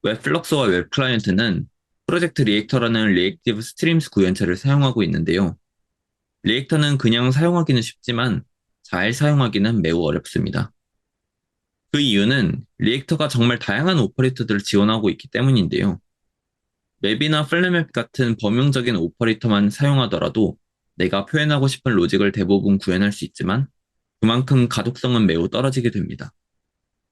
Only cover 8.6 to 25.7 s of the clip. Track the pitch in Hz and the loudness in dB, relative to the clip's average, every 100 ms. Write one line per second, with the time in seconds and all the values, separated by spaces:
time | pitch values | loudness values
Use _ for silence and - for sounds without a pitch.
8.6 | _ _ - 90 101 131 147 143 120 101 | _ _ -6 -2 -2 0 2 2 2 2
9.6 | 107 113 82 85 78 80 - - 85 - | 0 2 0 0 0 -2 -4 -4 -4 -4
10.6 | - _ _ _ _ _ _ _ _ _ | -6 _ _ _ _ _ _ _ _ _
11.6 | _ _ _ 147 139 101 104 135 95 127 | _ _ _ -2 0 2 2 2 0 -4
12.6 | - - 104 135 - 156 147 123 117 120 | -12 -4 -2 -2 -4 -2 0 2 2 0
13.6 | - 104 170 170 101 - 131 127 107 101 | -2 -2 0 0 0 0 -2 -2 -2 -2
14.6 | - 101 104 110 104 80 - - 135 127 | 0 2 2 2 -2 -2 -8 -2 2 2
15.6 | 85 - 101 87 _ _ _ _ _ _ | 2 0 -2 -4 _ _ _ _ _ _
16.6 | _ _ _ _ 101 110 151 151 147 170 | _ _ _ _ -4 -2 0 0 0 0
17.6 | 180 175 160 - 113 - 123 107 107 117 | 2 0 -2 -6 -6 -4 -2 0 0 0
18.6 | 143 131 120 104 85 _ 113 110 117 104 | 2 0 -2 -2 -4 _ -2 0 0 2
19.6 | 101 - 143 139 117 85 85 110 101 - | 2 0 2 2 0 -2 -2 0 -2 -2
20.6 | _ _ _ - 92 98 101 151 151 143 | _ _ _ -4 -2 -2 -2 -2 0 0
21.6 | 135 - 131 101 87 98 101 104 92 98 | 0 -2 -2 0 0 0 0 0 0 2
22.6 | 101 95 - 92 101 101 - - 87 113 | 2 0 0 0 0 -2 -12 -6 -2 -2
23.6 | 139 _ _ _ _ _ 110 120 131 135 | -4 _ _ _ _ _ 0 0 2 2
24.6 | 120 - 104 120 127 120 101 82 90 113 | 2 -2 -4 -4 -2 2 2 2 0 -2
25.6 | 135 | -2